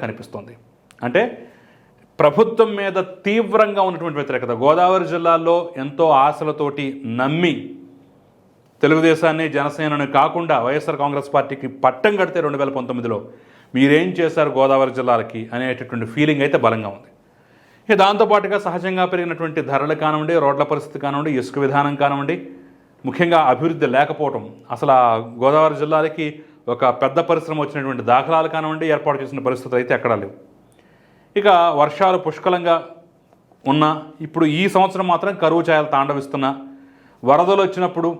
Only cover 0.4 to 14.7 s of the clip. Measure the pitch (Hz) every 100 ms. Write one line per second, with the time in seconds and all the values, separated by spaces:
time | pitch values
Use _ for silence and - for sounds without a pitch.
0.4 | 101 - _ _ _ _ 120 131 233 -
1.4 | - _ _ _ _ _ _ - 147 143
2.4 | 220 226 220 202 196 185 185 - 202 220
3.4 | 220 214 208 202 190 170 165 147 139 127
4.4 | 123 117 135 165 180 190 165 170 165 165
5.4 | 165 170 170 - 135 143 165 151 139 151
6.4 | 156 147 147 143 139 135 135 117 131 160
7.4 | 175 123 - - - - _ _ _ _
8.4 | _ _ _ _ 143 160 165 156 165 160
9.4 | 160 143 143 143 156 147 143 139 151 170
10.4 | 170 143 117 147 151 147 143 143 139 147
11.4 | 135 139 135 - 131 127 214 208 180 175
12.4 | 151 143 139 135 127 123 117 110 - -
13.4 | _ _ _ 123 135 151 180 180 165 160
14.4 | 147 131 135